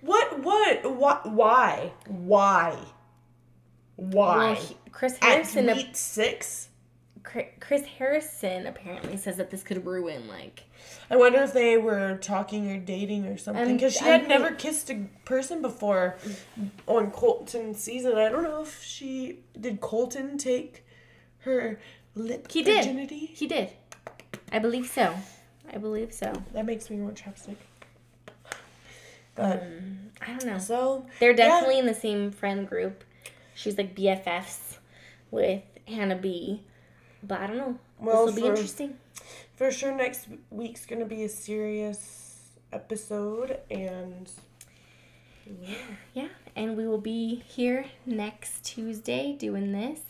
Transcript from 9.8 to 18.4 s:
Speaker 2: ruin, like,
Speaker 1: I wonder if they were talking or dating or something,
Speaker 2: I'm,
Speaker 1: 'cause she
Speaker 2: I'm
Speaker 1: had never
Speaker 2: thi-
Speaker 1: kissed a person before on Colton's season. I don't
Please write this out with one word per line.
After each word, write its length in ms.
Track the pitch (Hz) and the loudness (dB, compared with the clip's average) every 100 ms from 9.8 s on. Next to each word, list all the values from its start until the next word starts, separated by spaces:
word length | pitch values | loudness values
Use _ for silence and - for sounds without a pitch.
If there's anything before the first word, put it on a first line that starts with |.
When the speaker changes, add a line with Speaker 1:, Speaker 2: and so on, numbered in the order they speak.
| 180 | -4
Speaker 2:
ruin, 400 | 185 170 147 113 | -4 -6 -8 -12
like, 380 | 92 71 - - - - - - | -14 -16 -20 -20 -20 -20 -20 4
Speaker 1:
I 60 | 247 | 8
wonder 240 | 247 254 | 10 8
if 100 | 277 | 6
they 240 | 262 233 226 | 4 6 6
were 380 | 220 202 196 190 | 4 2 0 -4
talking 480 | 190 202 202 214 202 | -2 -4 -2 -4 -4
or 80 | 196 | -6
dating 480 | 180 185 202 208 190 | -6 -6 -4 -4 -4
or 100 | 196 | -6
something, 260 | - 208 | -6 -2
Speaker 2:
I'm, 160 | 240 247 | 2 2
Speaker 1:
'cause 140 | 254 | 2
she 80 | - | 4
Speaker 2:
I'm 160 | 311 320 | 6 6
Speaker 1:
had 60 | 294 | 8
never 200 | 339 320 | 4 4
Speaker 2:
thi- 60 | 320 | -2
Speaker 1:
kissed 340 | 302 311 - | -4 -4 -6
a 140 | 226 196 - | -8 -8 -14
person 380 | - 262 269 330 | -4 -2 -2 -4
before 540 | 262 - 208 190 180 185 214 196 - - 202 - - | -6 -4 0 2 2 -2 -10 -12 -14 -10 -10 -8 0
on 240 | 233 202 | 2 2
Colton's 680 | - 240 - - 240 220 208 | 2 2 2 -2 -8 -6 -8
season. 360 | - 247 254 220 | -8 -2 2 4
I 100 | 220 | 4
don't 140 | 262 | 2